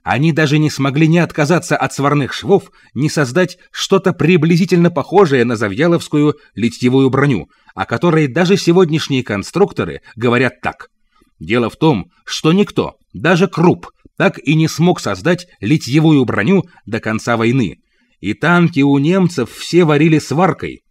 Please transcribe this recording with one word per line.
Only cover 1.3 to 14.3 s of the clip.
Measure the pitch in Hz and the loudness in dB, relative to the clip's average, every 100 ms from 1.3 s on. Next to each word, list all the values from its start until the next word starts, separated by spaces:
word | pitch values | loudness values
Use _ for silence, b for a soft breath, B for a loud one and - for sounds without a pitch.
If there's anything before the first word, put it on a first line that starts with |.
| - 143 170 - | -2 0 0 0
от | 151 131 | -4 -4
сварных | - 139 147 127 | -2 0 0 -2
швов, | - 117 190 - b b | -6 0 0 0 b b
ни | - 147 | -4 -2
создать | - 127 143 180 - b | -2 -2 0 -2 -6 b
что-то | - - 196 185 | -12 -2 0 0
приблизительно | - 165 180 160 170 180 175 170 | 0 2 2 4 2 2 2 2
похожее | 170 - 180 180 135 | 0 0 2 4 2
на | 117 110 | 0 -2
завьяловскую | 107 95 170 170 - 151 147 - b | -4 -2 0 0 -2 0 0 -2 b
литьевую | - 113 - 123 131 135 | -4 -4 -2 0 2 2
броню, | 131 143 107 71 b b | 2 0 0 -6 b b
о | - | -10
которой | 98 117 175 160 147 | -6 -2 0 2 0
даже | 123 180 | 0 0
сегодняшние | 196 - 175 180 151 - 131 | 2 2 2 2 0 -2 -4
конструкторы | 120 101 90 165 196 - 90 69 B | -4 -8 -6 -2 -2 -2 -8 -10 B
говорят | - 120 120 127 - | -4 -2 0 -2 -4
так: | 90 - - _ _ _ _ _ | -10 -10 -20 _ _ _ _ _
«Дело | 80 120 120 | -4 -2 -2
в | |
том, | - 160 113 - _ | -2 0 0 -6 _
что | - - 156 | -14 -4 0
никто, | 185 - - 87 _ _ | 0 0 -2 -6 _ _
даже | 87 143 175 190 | -6 -2 0 0
Крупп, | - 170 170 - _ _ - | 2 0 0 -8 _ _ -2
так | 165 | -2